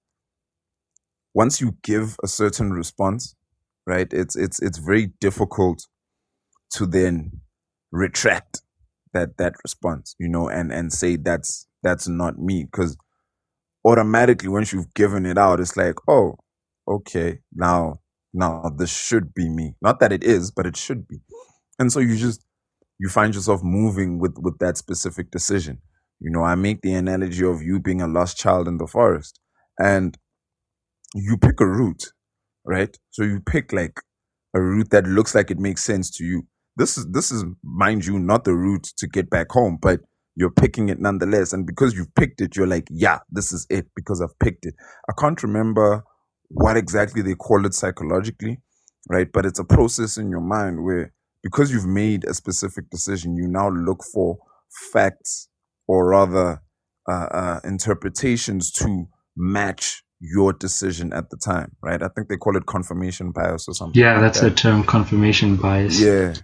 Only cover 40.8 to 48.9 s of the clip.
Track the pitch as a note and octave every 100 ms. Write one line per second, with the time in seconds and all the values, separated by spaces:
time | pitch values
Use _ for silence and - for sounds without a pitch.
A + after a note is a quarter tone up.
40.8 | G#2 F#2 G2+ G2 F2 G#2 F#2 F#2+ F2+ F2
41.8 | C3+ G2 E2+ - C#3+ - F#2 - F#2 F2+
42.8 | - D#2+ G2 D#2+ _ F#2 G2 F2+ - G2
43.8 | F2 - F2 F#2 E2+ _ A2+ F2 E2 -
44.8 | - - - - D3+ E3+ A#2 G#2 A2+ A2
45.8 | G#2 G#2+ - _ _ _ _ - - A2+
46.8 | G2+ G#2 G#2 A2+ F#2+ F2+ - G2+ G2+ -
47.8 | F#2+ F2+ D#2 F2+ G#2+ - G#2 B2 _ _
48.8 | _